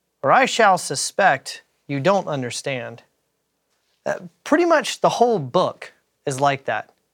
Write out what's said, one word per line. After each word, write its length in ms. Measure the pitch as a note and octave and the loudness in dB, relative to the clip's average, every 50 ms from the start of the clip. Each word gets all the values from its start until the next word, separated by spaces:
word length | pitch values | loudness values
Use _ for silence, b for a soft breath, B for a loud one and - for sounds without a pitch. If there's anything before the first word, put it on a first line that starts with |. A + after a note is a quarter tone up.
| _ _ _ _ | _ _ _ _
or 100 | - C3+ | 2 4
I 140 | F3 B3+ C4 | 4 4 4
shall 320 | - - - A3 G3+ F#3 E3 | 2 2 4 4 4 4 2
suspect 840 | - - D3 - - - - - G3 F3 C#3 C3 - - - - _ _ _ _ _ | -2 -6 -6 -6 -6 -4 -2 2 2 2 2 0 -4 -12 -16 -16 _ _ _ _ _
you 140 | - C#3 C#3 | -8 -6 0
don't 260 | C3+ F#3 G3+ F#3+ - | 0 2 0 0 -2
understand." 760 | D#3+ D3+ C3+ B2 A#2 - - - C#3 C3+ B2 A#2 A#2 A#2 A2+ _ _ _ _ _ _ _ _ _ _ _ _ _ _ _ _ _ _ _ _ _ | -4 -6 -6 -6 -8 -8 -8 -8 -8 -8 -8 -8 -12 -14 -18 _ _ _ _ _ _ _ _ _ _ _ _ _ _ _ _ _ _ _ _ _
Uh, 140 | - - - F#3 E3+ - _ | -6 -6 -6 -10 -16 -20 _
pretty 220 | _ - C#4+ D#4+ F4 | _ 0 2 2 4
much 380 | E4+ E4 C#4 A3+ - - - | 4 2 2 2 -2 -4 0
the 140 | - E3+ - - | 0 0 2 2
whole 180 | A#3 B3 A3+ F3 | 2 2 2 -2
book 540 | C3+ B2 - F#3 E3 A#2 - - - - _ _ _ _ _ _ _ | -4 -2 0 0 0 0 -4 -10 -16 -20 _ _ _ _ _ _ _
is 160 | D3 C3 C3 | -8 -2 0
like 240 | C#3+ C#3+ C#3 C3 - | 0 0 0 0 -4
that, 240 | - A2 A2 - - _ _ _ _ | -6 -6 -6 -8 -12 _ _ _ _